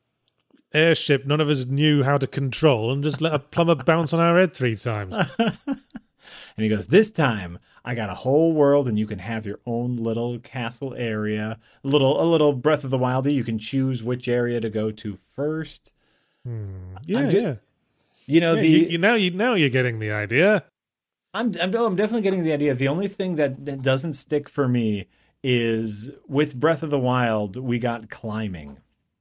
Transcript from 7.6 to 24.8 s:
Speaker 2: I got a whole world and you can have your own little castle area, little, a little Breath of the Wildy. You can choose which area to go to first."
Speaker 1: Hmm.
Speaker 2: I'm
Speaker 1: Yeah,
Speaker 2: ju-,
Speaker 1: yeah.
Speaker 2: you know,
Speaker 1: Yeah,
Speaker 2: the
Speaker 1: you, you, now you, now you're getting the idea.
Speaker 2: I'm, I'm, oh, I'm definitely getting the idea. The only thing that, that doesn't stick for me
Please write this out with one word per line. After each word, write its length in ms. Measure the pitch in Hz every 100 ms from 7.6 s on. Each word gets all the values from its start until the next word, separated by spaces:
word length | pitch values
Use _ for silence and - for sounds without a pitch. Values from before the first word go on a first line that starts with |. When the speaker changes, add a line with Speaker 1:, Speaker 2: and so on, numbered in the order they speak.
| _ _
Speaker 2:
I 120 | 120
got 160 | 120 104
a 40 |
whole 380 | 92 131 143 165
world 340 | 156 143 143 127
and 120 | 107
you 80 | 107
can 120 | 101
have 260 | 98 113 104
your 140 | 101
own 320 | - 117 123 123
little 420 | 113 113 120 120
castle 540 | 120 131 117 - 135
area, 640 | 117 117 107 107 107 110 113 _ _
little, 400 | 139 143 135 151
a 40 | 165
little 220 | 165 147
Breath 320 | 131 147 147
of 60 | 131
the 80 | 131
Wildy. 340 | 127 127 135
You 100 | 147
can 160 | 120 113
choose 440 | - 135 131 123
which 260 | 110 123 123
area 320 | 120 120 120
to 80 | 110
go 220 | 107 110
to 260 | 107 107 92 _
first." 580 | - 147 156 156 - - _ _ _ _ _
Speaker 1:
Hmm. 520 | 123 113 101 95 - -
Speaker 2:
I'm 60 | 151
Speaker 1:
Yeah, 240 | 220 277
Speaker 2:
ju-, 100 | 185
Speaker 1:
yeah. 140 | 226 117 _ _ _ _ _ _ -
Speaker 2:
you 140 | 156
know, 100 | 170
Speaker 1:
Yeah, 60 | 160
Speaker 2:
the 80 | 160
Speaker 1:
you, 180 | 151 165
you, 100 | 170
now 160 | 190
you, 160 | 233 185
now 240 | 180 240
you're 160 | 214 143
getting 280 | 127 127 113
the 120 | 107
idea. 540 | 107 104 120 190 208 - _ _ _ _ _ _
Speaker 2:
I'm, 200 | 190 240 170
I'm, 160 | 185
oh, 120 | 226 233
I'm 100 | 180
definitely 260 | 208 233
getting 220 | 196 190
the 80 | 160
idea. 220 | 147 147
The 140 | 127 135
only 200 | 160 196
thing 280 | - 185 160
that, 280 | 143 131
that 160 | 139 139
doesn't 320 | 131 135 165
stick 360 | 143 - 151 147
for 180 | - 131
me 380 | 123